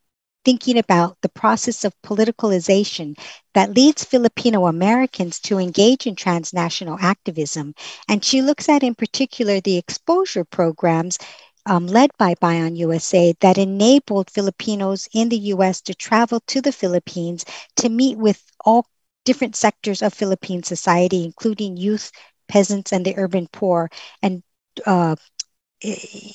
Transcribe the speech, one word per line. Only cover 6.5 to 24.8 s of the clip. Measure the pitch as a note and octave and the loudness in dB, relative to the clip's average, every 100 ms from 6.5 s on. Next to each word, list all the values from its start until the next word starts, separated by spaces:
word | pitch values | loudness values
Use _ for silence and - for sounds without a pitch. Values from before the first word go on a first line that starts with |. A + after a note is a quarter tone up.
| F3+ E3+ - F3 E3+ | -4 -4 -4 -8 -2
activism. | F#3 G3+ - D#3+ D3 D#3 D3 - - - - | -2 -2 -4 -6 -6 -6 -8 -12 -18 -12 -4
And | G#3 | -2
she | - C4 | 0 2
looks | C4+ D4 - | 2 0 2
at, | D4 | 2
in | B3+ A#3 | 2 -2
particular, | A3+ - C4+ - G#3+ G3 | -6 -4 -4 -2 -2 0
the | G3 F3+ | 0 -2
exposure | - - - F4 F#4+ G3 E3+ | -4 -8 -2 0 0 -4 -6
programs, | - E3 D#3 F3 E3 F3 - - - _ _ - | -2 -2 0 0 0 -2 -8 -12 -20 _ _ -2
um, | F3+ F3 | -2 2
led | G#3+ C#4+ - | 4 4 2
by | F#3+ F3 | 0 2
Bion | E3+ E3 E3 E3+ | 0 0 -2 -2
U | E3 | -2
S | E3 - | -2 0
A | F3+ F3 E3+ | 4 4 6
that | F#3+ F#3 | 4 4
enabled | G3 G3 G#3+ C#4+ - G3 F#3 | 2 2 4 4 2 -4 -2
Filipinos | - G3 - - G#3 F#3+ G3 - | -4 -4 -4 -6 -4 -2 -4 -4
in | A3 A#3 | -2 0
the | A3+ | -2
U | G3+ F#3+ | -2 0
S | F#3+ F3+ | 0 0
to | - F#3 | -8 -10
travel | - A3+ A#3 A#3 - | 0 0 2 -2 -4
to | C4+ | -2
the | C4+ | -2
Philippines | - F#3 F3 - F3 E3+ F3 - - - - | -2 -2 -2 -4 -8 -8 -8 -12 -18 -10 -4
to | A#3+ | -2
meet | A3+ C4+ A3 | 0 0 2
with | G#3+ G3 _ _ - | 0 0 _ _ 2
all | A#3 - _ _ _ | 2 0 _ _ _
different | - B3+ A#3+ - | -2 -2 -2 -2
sectors | G#3+ - G#3+ F#3+ | -2 -2 -6 -2
of | G#3 | -4
Philippine | - G3 F#3 - F3+ | -2 -4 -4 -4 -8
society, | - E3+ - F3 F3+ F#3 | -8 -4 0 2 2 0
including | E3+ - A3+ G#3 G3+ F3+ | -4 -4 -4 -4 -8 -4
youth, | G3 G#3+ - - _ _ - | -4 -4 -6 -20 _ _ 0
peasants, | G3+ F#3+ G3+ - | 2 2 -2 -4
and | F#3+ F3+ | -2 -2
the | G3+ | -4
urban | F#3+ F#3 E3+ | -2 -2 -4
poor. | - G3 E3+ E3 - - - | -4 0 0 -2 -8 -20 -4
And, | G3+ F3+ _ _ _ - | -4 -4 _ _ _ -8